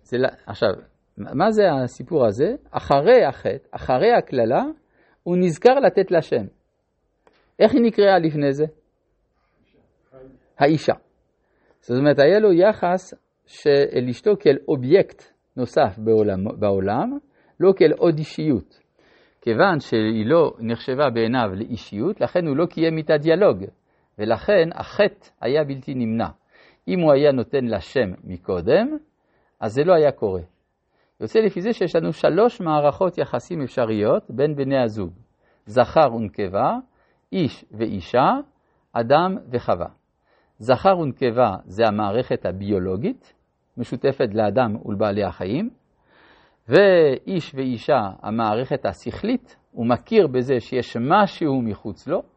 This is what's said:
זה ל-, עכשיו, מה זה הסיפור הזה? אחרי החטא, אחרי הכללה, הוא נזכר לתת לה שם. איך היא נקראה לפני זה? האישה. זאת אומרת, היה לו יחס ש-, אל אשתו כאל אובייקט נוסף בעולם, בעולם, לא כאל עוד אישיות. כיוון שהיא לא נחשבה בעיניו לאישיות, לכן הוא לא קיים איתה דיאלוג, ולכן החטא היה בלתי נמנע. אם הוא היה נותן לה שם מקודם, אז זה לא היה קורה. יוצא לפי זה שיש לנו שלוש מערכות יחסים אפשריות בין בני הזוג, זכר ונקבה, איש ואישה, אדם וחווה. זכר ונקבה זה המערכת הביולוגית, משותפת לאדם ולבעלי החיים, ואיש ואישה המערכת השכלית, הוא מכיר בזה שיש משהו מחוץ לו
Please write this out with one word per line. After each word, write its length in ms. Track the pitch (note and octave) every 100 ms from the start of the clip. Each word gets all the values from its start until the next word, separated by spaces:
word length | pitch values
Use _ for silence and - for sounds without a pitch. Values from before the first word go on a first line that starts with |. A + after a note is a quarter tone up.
זה 160 | _ B2
ל-, 180 | B2+ - -
עכשיו, 220 | G2+ A2 - - _ _ -
מה 320 | G2+ C3 G3+
זה 120 | G#3+ G3
הסיפור 540 | C#3 B2 - C3 D#3 A#2
הזה? 300 | G2+ E3+ C4 _
אחרי 540 | - - C#3+ E3 B3+ D3+
החטא, 420 | - - A2 _
אחרי 420 | - - B2+ G#3
הכללה, 500 | A3+ - C3+ A2+ D3 C#4 - _ _ _ _
הוא 140 | - F3+
נזכר 360 | F3+ D3+ A#3+
לתת 380 | C4+ G#3+ G3+ F#3+
לה 100 | E3+
שם. 240 | D3+ C3 G2 _ _ _ _ _ _ _ _ _ _ -
איך 140 | G#3+
היא 80 | B3
נקראה 380 | A#3 G#3 G3+ F#3
לפני 320 | D#3+ D3+ C#3+
זה? 140 | C#3 D#3 _ _ _ _ _ _ _ _ _ _ _ _ _ _ C3 C3 _ _ -
האישה. 360 | D3 D#3+ - - _ _ _ _ _ _ _ _
זאת 160 | - B2+
אומרת, 200 | D3 C#3
היה 200 | C#3+ G3+
לו 140 | G#3+
יחס 600 | E3+ F#3 - F3 F3+ - - _ _ _
ש-, 220 | - D3
אל 420 | C#3+ C#3+ - B2
אשתו 220 | A#2+ G#3+ G3+
כאל 180 | D3+ C#3 -
אובייקט 560 | D3 B2+ F#3 - - _ _ _ -
נוסף 400 | B2 - B2 F2+
בעולם, 640 | A2 A2 G#2 F#2+ G2+ -
בעולם, 580 | G#2 G2 F#2+ A2+ A3+ C#4+ _ _ _ _
לא 140 | F#3 F#3+
כאל 160 | D#3+ D3+
עוד 200 | F3 D#3
אישיות. 640 | D#3 - D#3 A#2 - _ _ _ _ _ _ _
כיוון 380 | - A2+ G3 D#3
שהיא 460 | - A2+ G#2+ A2+ G#2+
לא 280 | E3 C#3+ -
נחשבה 500 | A2+ A#2 - B2+ D3
בעיניו 400 | A#2 A2+ B2+ A2 F#2+
לאישיות, 680 | A2+ A2 - G2+ D3 -
לכן 260 | B2 F3+ E3
הוא 100 | C#3
לא 80 | E3+
קיים 320 | - E3 D#3+
איתה 200 | D#3 D#3
דיאלוג, 480 | D#3 E3 G3 G2+ G2 _ _ _ _ -
ולכן 520 | G#2+ A2 - G3+ E3
החטא 560 | - - - G3+ - _ _
היה 220 | A#2 C#3+
בלתי 300 | D3 C3+ B2+
נמנע. 340 | C3 A2+ A2+ F#2+ - _ _ _ _ -
אם 120 | F#3
הוא 140 | D#3+
היה 180 | C#3 D3
נותן 340 | C3+ G#2+ C#3 A#2+
לה 140 | G#2+
שם 320 | - C3+ G#2 -
מקודם, 720 | - F2+ - F#2 F2 E3+ B3+ D4+ _ _ _ _ _ _
אז 140 | A2
זה 100 | A#2
לא 100 | D#3+
היה 180 | E3+ D3
קורה. 300 | - G#2+ F#2 F2 _ _ _ _ _ _ _
יוצא 180 | A2+ A3+
לפי 220 | G#3+ -
זה 120 | G3+
שיש 220 | A3+ F3 E3+
לנו 180 | E3+
שלוש 480 | D#3+ D#3 D#3+ A#3 -
מערכות 560 | F3 D3+ D3 - F#3 E3+
יחסים 440 | C#3 B2 - E3+
אפשריות 720 | C3 - A2+ A2 G#2 F#3 -
בין 240 | A2+ D3+ C#3+
בני 280 | C3+ C3+
הזוג, 300 | A#2 G#2+ F2+ F2+ _ _ _ _ -
זכר 480 | A#2 A#2+ D#3+ C#3+ A#2
ונקבה, 600 | G#2+ - G2 G2 C#3 G3 D#3+ _ _ _ _
איש 340 | F#3+ C3+ - _
ואישה, 580 | G#2+ A2+ G2 - A#2+ D#3 C4 D4 _ _ _ _
אדם 440 | - A#2 D3 F3+ F#3+ -
וחווה. 360 | A#2+ - F#2 E2 _ _ _ _ _ _ _
זכר 400 | A2 B2 F#3+ F3+
ונקבה 580 | D3+ - B2+ A#2 A#2+ F#2 -
זה 220 | F#2+ A2+
המערכת 580 | G#2 G#2 A2 B2+ C3 F#2+
הביולוגית, 880 | F#2 G2+ G2+ F#2 F#2+ F3 C4+ _ _ _ _ _ -
משותפת 500 | A#2+ B2 C#3 C#3 B2+
לאדם 420 | G#2 G#2+ G2+ A#2+ G#2+ -
ולבעלי 380 | G2+ G#2+ G2+
החיים, 460 | F#2+ - F#2 C3+ A3+ _ _ _ _ _ _ _ _ _ -
ואיש 880 | D3 G3+ F3+ D3+ B2+ - F#3 - C3+
ואישה 440 | C3+ A#2 - C3+ G2 -
המערכת 640 | G#2 A2+ A2 G#2+ C3 C#3+ G2+
השכלית, 720 | - - G2+ G#3 B3 _ _ _
הוא 140 | - A#2
מכיר 420 | A#2+ - A3 D#3+
בזה 320 | B2+ B2+ B2+
שיש 380 | - B2+ A#2 A#2+
משהו 640 | B2 G3 G3+ - D#3+ C3+
מחוץ 460 | A2+ G2 A#2 G2 -
לו 160 | F#3 -